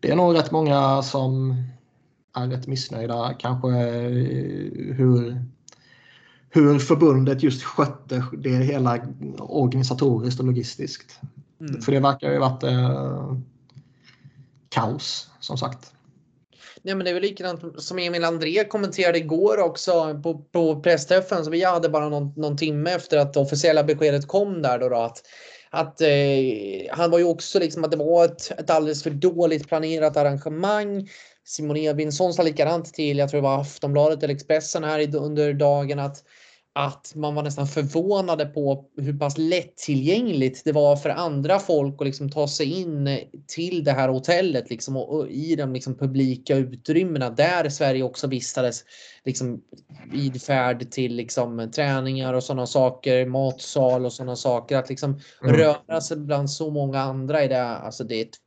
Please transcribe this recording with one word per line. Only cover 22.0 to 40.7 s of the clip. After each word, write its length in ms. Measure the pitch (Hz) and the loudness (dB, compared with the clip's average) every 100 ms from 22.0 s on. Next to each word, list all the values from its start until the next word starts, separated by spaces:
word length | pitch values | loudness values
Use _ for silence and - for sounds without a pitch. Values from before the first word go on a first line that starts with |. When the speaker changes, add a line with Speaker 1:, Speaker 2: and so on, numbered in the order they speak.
| 151 | -2
Speaker 2:
någon, 240 | 147 143 147 | -2 -4 -4
någon 200 | 156 143 | -4 -2
timme 340 | 156 147 156 | -2 -2 -2
efter 280 | 180 175 151 | -4 2 2
att 140 | 139 | 2
det 80 | 143 | 2
officiella 440 | 139 143 165 156 | 0 2 4 4
beskedet 440 | 151 147 151 143 143 | 4 2 2 2 0
kom 340 | 190 202 180 | 0 0 0
där 160 | 143 123 | 0 0
då, 100 | 127 | 0
då, 80 | 120 | 0
att, 260 | 117 117 - - - - _ | -2 -6 -20 -20 -20 -20 _
att, 300 | 160 156 - | -4 -4 0
eh, 80 | 160 143 139 139 131 110 101 95 92 | 4 4 4 2 2 -2 -6 -8 -8
han 200 | 143 170 | -2 2
var 80 | 170 | 4
ju 60 | |
också 340 | 175 165 - 202 | 4 0 0 0
liksom 260 | 165 151 | 0 -2
att 60 | 160 | -2
det 60 | 160 | -2
var 280 | 147 170 | 4 6
ett, 280 | 170 170 - - | 6 2 -12 -10
ett 120 | 156 | 0
alldeles 320 | 160 151 147 | 2 2 -2
för 80 | 165 | -4
dåligt 580 | 143 180 170 170 156 147 | 0 0 2 2 0 -2
planerat 480 | 160 160 160 156 151 | -2 -2 0 2 4
arrangemang. 920 | 143 139 156 156 190 208 208 202 196 - - _ | 2 0 -4 -4 0 0 -2 -6 -8 -16 -20 _
Simon 320 | - - 151 147 | -16 -8 -4 -2
Edvinsson 580 | 156 147 151 147 180 | 0 0 -2 0 0
sa 80 | 170 | 2
likadant 520 | 165 151 151 170 165 | 0 2 0 0 -4
till, 240 | - 151 143 | -4 -2 0
jag 120 | 139 | 0
tror 100 | 147 | 2
det 80 | 139 | 0
var 120 | 135 | 0
Aftonbladet 600 | 143 - 143 143 151 156 | -4 -6 -2 4 4 2
eller 120 | 147 | -2
Expressen 500 | 143 - 156 151 175 | -4 0 0 0 -4
här 140 | 156 156 | -2 0
i, 180 | 156 147 | 0 -2
under 360 | 147 151 147 | -2 0 0
dagen, 460 | 147 143 143 143 143 | 4 4 4 0 -2
att, 240 | 139 143 _ _ - _ _ - | -4 -6 _ _ -20 _ _ -4
att 360 | 139 143 - | -4 -4 -16
man 200 | 151 151 | -6 -4
var 80 | 147 | -4
nästan 240 | 147 143 139 | -4 -4 -4
förvånade 800 | - 139 165 185 202 185 160 147 | -2 -2 -2 0 0 0 -2 -2
på 380 | 151 143 135 - - | -2 -2 -2 -6 -8
hur 220 | 139 143 | -6 -2
pass 200 | 143 143 | -4 -2
lättillgängligt 1300 | 160 175 175 - - 139 139 196 240 151 131 127 | 0 0 -2 -12 -2 0 2 0 0 0 0 -2
det 80 | - | 0